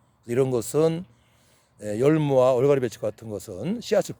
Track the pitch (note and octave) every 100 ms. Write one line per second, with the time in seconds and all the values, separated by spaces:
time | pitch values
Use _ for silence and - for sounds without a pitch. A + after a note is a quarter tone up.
0 | _ _ - A#2+ C3+ B2 A2 C#3+ D#3+ E3
1 | F#3 _ _ _ _ _ _ _ G#2 G#2+
2 | B2+ D#3 D3 C3+ B2+ B2+ C#3 C#3+ B2 -
3 | A2 - A2+ G2+ - F2+ C3 A#3 - G#3
4 | - -